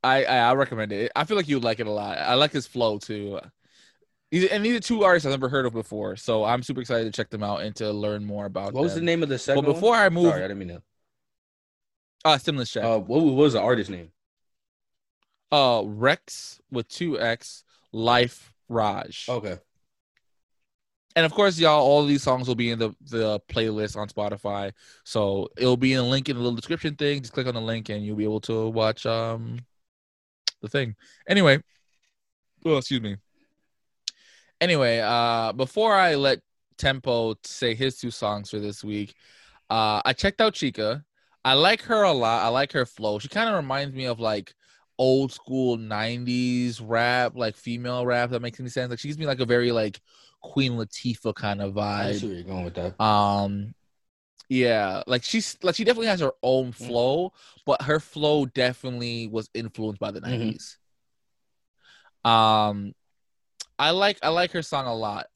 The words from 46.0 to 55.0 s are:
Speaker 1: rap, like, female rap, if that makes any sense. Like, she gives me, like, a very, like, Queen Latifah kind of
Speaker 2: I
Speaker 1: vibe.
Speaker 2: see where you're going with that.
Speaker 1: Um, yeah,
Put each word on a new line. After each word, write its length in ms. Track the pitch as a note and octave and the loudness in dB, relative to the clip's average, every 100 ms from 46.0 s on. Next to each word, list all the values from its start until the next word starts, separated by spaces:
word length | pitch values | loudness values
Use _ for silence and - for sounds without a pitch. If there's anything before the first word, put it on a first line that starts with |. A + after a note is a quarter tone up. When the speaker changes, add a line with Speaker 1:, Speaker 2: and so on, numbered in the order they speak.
| A2+ B2 B2 B2 B2 B2 B2 A2+ | -4 -4 -2 0 0 0 -2 -6
Speaker 1:
rap, 540 | A2+ A2+ A#2+ B2 A#2+ B2 | -2 2 4 2 0 -2
like, 200 | A2+ - | -6 -6
female 500 | - A#2+ B2 B2 B2 | -8 -8 -6 -4 0
rap, 200 | A#2+ A#2+ | 0 0
if 40 | |
that 100 | A#2+ | -2
makes 180 | A#2+ A#2 | -6 -10
any 100 | B2+ | -8
sense. 200 | C3 B2 | -6 -6
Like, 80 | A#2+ | -6
she 80 | C#3+ | -8
gives 100 | D3+ | -6
me, 80 | D#3 | -4
like, 140 | C3 | -2
a 60 | A#2+ | 2
very, 260 | A#2+ A#2+ | 4 4
like, 280 | A#2 G#2+ G2 _ _ _ _ | 2 -2 -4 _ _ _ _
Queen 300 | - - C3+ | -6 -2 0
Latifah 600 | A#2+ A2 - B2+ A2+ A2+ | -2 -6 -6 -6 -4 -6
kind 280 | - G#2+ G2+ | -4 -4 -4
of 120 | G2+ G2 G#2 G2+ | -4 -4 -2 -2
Speaker 2:
I 120 | G2+ | -2
Speaker 1:
vibe. 20 | |
Speaker 2:
see 140 | G#2 G#2 | -4 -6
where 80 | F2+ | -8
you're 80 | |
going 200 | F2 F#2+ | -8 -8
with 100 | F2 | -8
that. 200 | F2 F2+ - | -6 -8 0
Speaker 1:
Um, 760 | G#2+ G#2 G2+ G2+ G2+ G2+ G#2 - _ _ _ _ _ _ - | 4 4 4 2 -2 -4 -8 -14 _ _ _ _ _ _ -4
yeah, 540 | B2+ B2 A2 G2 F#2+ | 0 2 2 0 -4